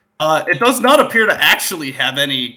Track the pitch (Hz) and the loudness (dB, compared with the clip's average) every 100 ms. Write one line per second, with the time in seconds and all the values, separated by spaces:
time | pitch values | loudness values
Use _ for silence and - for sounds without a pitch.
0 | _ - 156 156 165 175 240 254 247 294 | _ -6 -2 0 0 0 0 2 4 4
1 | 226 226 214 151 151 - - 180 135 131 | 2 0 0 2 2 2 -2 -6 -8 -4
2 | 131 135 139 131 123 | -4 -2 -2 -2 -6